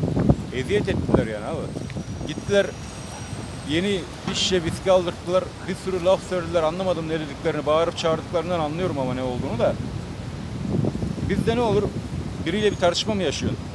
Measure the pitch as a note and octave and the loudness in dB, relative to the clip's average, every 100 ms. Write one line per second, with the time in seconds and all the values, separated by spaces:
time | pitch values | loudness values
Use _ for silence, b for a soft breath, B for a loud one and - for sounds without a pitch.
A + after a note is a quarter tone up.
0 | - - - - - B2 C#3 G3+ F#3+ - | 2 4 4 4 0 -4 0 2 2 0
1 | - - A2+ G#2 A#2 D#3 - - - - | 4 4 4 -2 -4 -4 -6 -6 -6 -6
2 | - - - - - G3+ F#3 - - - | -8 -8 -6 -6 2 4 4 -2 -10 -10
3 | - - - - - - C#3+ D#3+ G3+ F#3+ | -10 -10 -8 -8 -8 -8 -2 0 2 0
4 | C3+ - - - - F#3 E3 - F#3+ F#3 | -4 -8 -4 -2 2 2 2 0 4 4
5 | F3 - F3 F#3 F3 - - F#3 F#3+ F#3 | 4 -4 0 0 0 -6 -6 -4 -2 2
6 | F3+ F#3 - F3+ E3 E3+ D#3 F3+ F#3+ E3+ | 4 2 2 -2 2 2 2 2 0 0
7 | D#3+ D#3+ D3+ C3+ D#3+ D3+ C#3+ D#3 E3+ - | 0 -2 -4 -2 -2 0 2 4 2 2
8 | E3 D#3+ - E3+ E3 F3 D3 E3 F3+ C#3 | 0 0 0 -2 0 0 0 0 0 0
9 | B2+ B2+ C3 B2 C#3+ A#3 F3 - - - | -2 -2 -2 -2 -2 2 2 2 -4 -6
10 | - - - - - - - - - - | -6 -8 -8 -8 -8 -6 0 0 0 0
11 | - - - G3 A3 A#3 A#3 G3+ G3+ - | -4 -2 0 0 2 2 4 2 2 -2
12 | - - - - D#3+ G#3 G#3 F3 F3 F3 | -6 -6 -6 -4 -2 2 2 4 4 4
13 | G#3+ G#3 D#3 - - - - | 0 2 0 0 -2 -2 -6